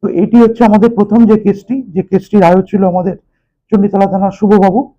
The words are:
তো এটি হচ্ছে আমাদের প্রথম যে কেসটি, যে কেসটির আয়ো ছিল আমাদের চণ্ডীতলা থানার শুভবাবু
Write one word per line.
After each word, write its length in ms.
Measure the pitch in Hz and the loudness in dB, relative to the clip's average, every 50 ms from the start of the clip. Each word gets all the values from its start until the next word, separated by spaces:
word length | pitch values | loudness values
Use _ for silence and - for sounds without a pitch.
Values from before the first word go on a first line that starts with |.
| - | -8
তো 40 | 202 - 170 190 | -6 -4 -4 -4
এটি 140 | - - | 0 2
হচ্ছে 260 | 240 233 226 226 - 233 | 2 2 2 2 0 0
আমাদের 260 | 214 208 214 190 233 233 | 2 2 2 2 0 0
প্রথম 260 | - 208 202 202 233 233 | 0 -2 0 2 2 2
যে 100 | 208 220 214 214 | 4 2 0 0
কেসটি, 320 | 208 196 196 - _ 240 269 262 214 165 | -2 -4 -4 -6 _ -10 -10 -10 -8 -8
যে 80 | 185 185 | -8 -6
কেসটির 440 | - - 190 190 - - 208 185 170 | -4 -4 -4 -4 0 0 2 2 4
আয়ো 120 | 180 190 185 | 2 2 -2
ছিল 200 | 190 - 202 196 | -2 -4 -2 -2
আমাদের 300 | 185 175 185 180 190 - - _ _ _ _ _ _ _ _ _ _ | -2 -2 -4 -6 -6 -8 -10 _ _ _ _ _ _ _ _ _ _
চণ্ডীতলা 360 | - 208 196 202 196 190 196 | -2 0 0 0 0 -2 -2
থানার 300 | 196 196 196 196 196 190 - | -2 -2 -2 -4 -4 -4 -4
শুভবাবু 420 | 208 202 208 208 196 196 185 226 285 - _ | -2 0 2 2 2 2 0 -2 -6 -6 _